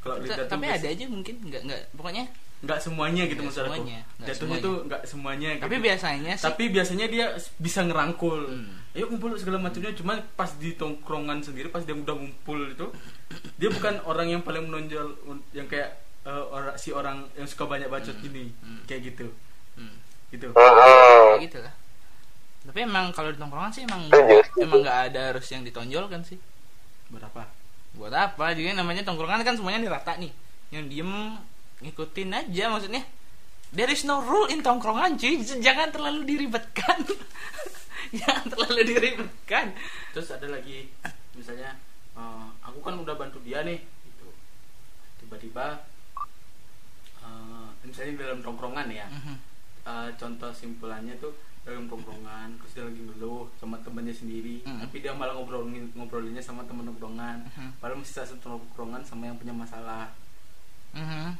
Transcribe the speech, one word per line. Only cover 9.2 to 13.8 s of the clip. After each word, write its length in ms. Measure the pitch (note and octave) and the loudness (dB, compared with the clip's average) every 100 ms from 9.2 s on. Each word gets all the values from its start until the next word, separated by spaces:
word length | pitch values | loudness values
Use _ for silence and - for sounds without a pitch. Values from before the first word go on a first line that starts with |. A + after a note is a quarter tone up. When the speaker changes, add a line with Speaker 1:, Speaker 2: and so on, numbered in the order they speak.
| A3+ | -4
Speaker 1:
segala 240 | G#3+ F#3 F#3+ | -4 -4 -2
macamnya, 360 | F3+ E3+ G3 | -2 -4 -6
cuman 240 | - D3+ G#3+ - | -4 -4 -4 -4
pas 180 | - F#3 | -4 -4
di 160 | D3 D#3+ | -4 -6
tongkrongan 680 | D#3+ D#3 D3 - D3+ D3 D3 | -4 -4 -4 -4 -4 -2 -4
sendiri, 260 | D3 C3 D#3 | -4 -6 -6
pas 140 | F3 | -6
dia 120 | D#3+ | -4
udah 180 | D3 D3 | -6 -4
ngumpul 480 | D3 C#3 - - D3 C#3+ | -4 -6 -6 -6 -4 -4
itu, 180 | B2+ F3 - - - - - - - | -6 -8 -8 -8 -8 -8 -8 -8 -2
dia 140 | F#3 | 0
bukan 280 | F#3 | 0